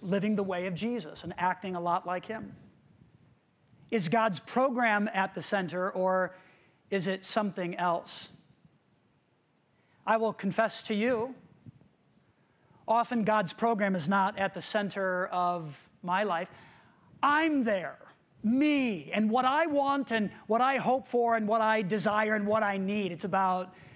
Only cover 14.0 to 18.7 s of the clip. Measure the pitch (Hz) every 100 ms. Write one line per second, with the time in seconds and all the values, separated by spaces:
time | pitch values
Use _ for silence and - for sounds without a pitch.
14 | 147 196 190 208 196 180 - 214 202 202
15 | 190 180 185 180 175 175 156 139 - _
16 | 175 185 208 170 185 - - - - _
17 | _ - 269 294 320 294 233 196 151 139
18 | - - _ _ 208 254 302